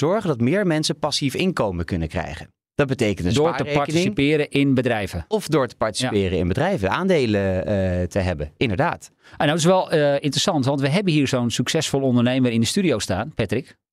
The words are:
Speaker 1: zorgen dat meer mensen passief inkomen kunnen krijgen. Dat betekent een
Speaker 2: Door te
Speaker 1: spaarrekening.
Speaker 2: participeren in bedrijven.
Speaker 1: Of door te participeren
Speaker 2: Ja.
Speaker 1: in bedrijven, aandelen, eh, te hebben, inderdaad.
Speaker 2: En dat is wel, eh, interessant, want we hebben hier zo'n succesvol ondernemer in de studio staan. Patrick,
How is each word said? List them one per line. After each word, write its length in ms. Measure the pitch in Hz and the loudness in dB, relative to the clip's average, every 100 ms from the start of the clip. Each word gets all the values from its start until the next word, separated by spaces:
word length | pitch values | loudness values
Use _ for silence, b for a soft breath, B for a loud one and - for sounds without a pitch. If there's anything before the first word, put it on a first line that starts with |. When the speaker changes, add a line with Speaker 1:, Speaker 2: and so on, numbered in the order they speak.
| 147 | 0
Speaker 1:
zorgen 200 | 214 170 | 0 0
dat 120 | 123 | 0
meer 260 | 120 190 190 | 2 2 2
mensen 320 | 156 160 156 | 0 0 -2
passief 360 | 151 - 143 | -2 -2 -2
inkomen 500 | - 185 156 110 87 | 0 -2 0 -2 -2
kunnen 240 | 82 90 80 | -2 -2 -2
krijgen. 440 | 90 76 73 - _ _ | -4 -6 -10 -16 _ _
Dat 120 | - 139 | -2 -2
betekent 400 | - 202 - 87 | 0 0 0 0
een 80 | |
Speaker 2:
Door 120 | 117 160 | 2 2
te 60 | |
Speaker 1:
spaarrekening. 320 | 131 139 147 143 | 0 -2 -2 0
Speaker 2:
participeren 640 | 160 196 202 143 156 143 | 0 0 0 0 2 0
in 240 | 143 139 | 2 2
bedrijven. 500 | 127 120 110 98 87 - | 2 2 -2 -2 -6 -4
Speaker 1:
Of 200 | 214 - | -4 0
door 180 | 151 120 | 0 0
te 80 | - | -2
participeren 560 | 110 - 127 107 95 | -4 -2 -2 0 0
Speaker 2:
Ja. 40 | 87 | 0
Speaker 1:
in 80 | 87 | 0
bedrijven, 420 | 90 170 180 95 | 0 0 0 -2
aandelen, 760 | 127 190 170 120 101 98 92 - | -2 2 2 2 0 0 -2 -2
eh, 400 | 101 92 90 87 | 0 0 0 -2
te 120 | 98 | -2
hebben, 340 | 92 80 76 - | -2 -2 -6 -4
inderdaad. 540 | 131 95 165 - - _ B B | -2 0 -2 -4 -12 _ B B
Speaker 2:
En 100 | 151 | 0
dat 80 | 160 | 2
is 80 | |
wel, 260 | 160 185 - | 4 4 4
eh, 220 | 160 147 | 2 2
interessant, 520 | 143 151 - - 160 | 2 0 0 0 0
want 160 | 127 143 | 0 0
we 80 | 135 | 0
hebben 240 | 170 196 | 0 2
hier 160 | 151 131 | 2 2
zo'n 220 | 127 120 | 0 -2
succesvol 500 | - 127 160 - 139 | -2 -2 -2 0 0
ondernemer 500 | 135 120 120 131 123 | 2 2 2 2 2
in 80 | 113 | 2
de 60 | 113 | 0
studio 320 | 202 185 110 | 0 0 0
staan. 360 | - 92 135 | -2 -4 -4
Patrick, 420 | - 107 110 - - _ | -4 -2 -2 -6 -14 _